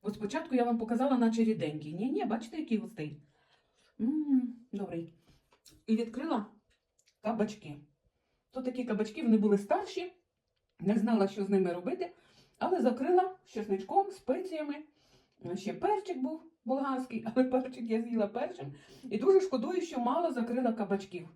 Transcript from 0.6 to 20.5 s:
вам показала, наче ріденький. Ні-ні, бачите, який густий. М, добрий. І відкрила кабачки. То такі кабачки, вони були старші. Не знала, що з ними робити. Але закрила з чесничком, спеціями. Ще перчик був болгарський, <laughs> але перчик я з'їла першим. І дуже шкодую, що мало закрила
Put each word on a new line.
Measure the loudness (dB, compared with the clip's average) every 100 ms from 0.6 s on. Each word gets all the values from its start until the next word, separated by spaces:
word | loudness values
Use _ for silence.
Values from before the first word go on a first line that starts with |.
вам | 2 2
показала, | 0 0 2 4
наче | 4 4
ріденький. | 2 2 -2 -4 -8
Ні-ні, | -4 -2 -2 -2
бачите, | -4 -6 -8
який | -2 -2
густий. | -4 -8 -10 -10 -20 _ _ _ _ _ _ _
М, | -2 -2 4 4 2 -8 -10
добрий. | -8 -6 -6 -8 _ _ _ _ _ -20 -20 0
І | 0
відкрила | 0 -4 -2 -2 -4 -14 _ _ _ _ _ _
кабачки. | -4 0 -2 -2 -14 -16 -16 _ _ _ _ _ _
То | -6
такі | -6 -4
кабачки, | -4 -2 -4 -4
вони | 4 6
були | 6 4
старші. | 4 0 0 -6 -8 -12 _ _ _ _ _ _
Не | 0 2
знала, | 4 4 2
що | 0 2
з |
ними | 2 2
робити. | 0 -4 -4 -6 -10 _ _ _ _
Але | 0 4
закрила | 4 2 4 4 4 -2 _
з |
чесничком, | -8 -2 -2 2 2 2
спеціями. | -4 -2 -2 -2 -6 -4 -6 -10 _ _ _ _ _ -8 -6
Ще | -6
перчик | -2 0 0 -2 -4
був | -4 -6 -12 _ -4
болгарський, | -2 0 -2 -4 -6 -4
<laughs> | 2
але |
перчик | 4 2 -2 -8 -2
я | -2
з'їла | 0 0 0
першим. | -2 -6 -6 -12 -12 -20 -18
І | -8 0
дуже | 6 6
шкодую, | 6 0 0 -2
що | -2 -2
мало | 0 2 0
закрила | 0 -2